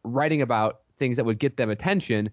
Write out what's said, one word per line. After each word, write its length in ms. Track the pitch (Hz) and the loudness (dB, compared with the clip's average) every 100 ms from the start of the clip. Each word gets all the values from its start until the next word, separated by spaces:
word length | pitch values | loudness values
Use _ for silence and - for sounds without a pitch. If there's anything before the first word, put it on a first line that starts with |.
writing 380 | - 127 151 156 | -4 0 2 2
about 400 | 127 113 107 - _ - | 2 2 0 -2 _ -4
things 200 | 135 123 | -2 0
that 80 | 113 | 0
would 140 | 110 | 0
get 180 | 139 - | 0 0
them 120 | 117 | -2
attention 600 | 107 175 196 - 110 107 | -2 0 0 0 0 -2